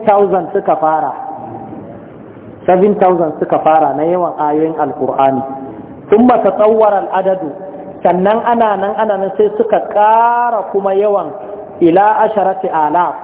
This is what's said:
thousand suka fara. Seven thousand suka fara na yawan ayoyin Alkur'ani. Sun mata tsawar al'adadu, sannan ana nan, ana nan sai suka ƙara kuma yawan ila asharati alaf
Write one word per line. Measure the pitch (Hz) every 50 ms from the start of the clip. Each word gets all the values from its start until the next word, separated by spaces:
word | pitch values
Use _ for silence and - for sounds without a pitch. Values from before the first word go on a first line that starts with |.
| - 214
thousand | 202 202 202 185 185 185 165 151
suka | - 196 190 190 160
fara. | 143 160 156 160 156 147 135 123 - - - - - - - - - - - - - - - - - - - - - - - - - - - - - -
Seven | - 185 185 196 208 196
thousand | - 196 185 180 170 170 156 147
suka | - 180 - 214 170
fara | - 160 156 156 151 139
na | 135 147 156 170
yawan | 180 180 175 156 - -
ayoyin | 151 147 151 156 160 156 160 151
Alkur'ani. | 147 135 131 - 131 127 127 127 139 135 135 127 135 135 131 131 - - - - - - - - - -
Sun | 202 220 247
mata | 247 240 202 - 196 185
tsawar | - 214 214 226 220 220 208 202
al'adadu, | 185 170 - - 190 185 190 190 - 165 143 131 - - - - - - - - -
sannan | - 180 175 180 185 202 220 226
ana | 220 240 240 233 226 214 202 190
nan, | 196 202 214
ana | 214 220 214 196 190
nan | 196 190 190
sai | - 208 202 - -
suka | 226 - 208 170 - -
ƙara | - 202 208 214 220 226 233 233 240 240 240 240 233 208 185 -
kuma | - 196 196 196 196
yawan | 196 208 214 202 190 165 151 - - - - - - - - - - 170
ila | 165 165 196 202 214 214 - 220
asharati | 214 214 202 185 190 190 190 190 175
alaf | 156 160 156 151 - 180 175 160 156 -